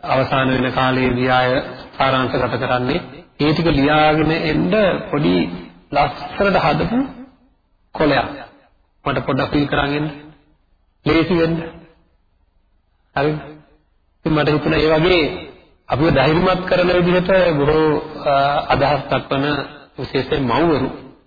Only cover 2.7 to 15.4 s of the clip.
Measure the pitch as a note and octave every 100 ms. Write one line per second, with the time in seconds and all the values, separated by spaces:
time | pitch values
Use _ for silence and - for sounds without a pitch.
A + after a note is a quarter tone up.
2.7 | B2 B2 E3+ - - - - D3 D#3+ E3
3.7 | C#3 C#3 D3+ D#3 D#3 D#3 D#3+ D#3+ D3+ F3
4.7 | G#3+ G3 - - D3 D#3+ F3+ D#3+ - -
5.7 | - _ C#3+ D3 - - - G3+ F#3 D#3+
6.7 | D3+ F3 A#3+ C#4 - C4 _ _ _ _
7.7 | _ _ - D3+ C3+ A2+ - - - _
8.7 | _ _ _ C#3+ C#3+ C3+ C3+ C#3 D3 C#3
9.7 | D3+ C#3+ D3 D3+ - - - _ _ _
10.7 | _ _ _ D3 D#3+ D#3+ F3 D#3+ E3 -
11.7 | - - _ _ _ _ _ _ _ _
12.7 | _ _ _ _ - D3 D3+ - - _
13.7 | _ _ _ _ _ E3 D3+ D3 D3 D3+
14.7 | D#3+ D#3 D#3 E3+ F3+ C#3+ -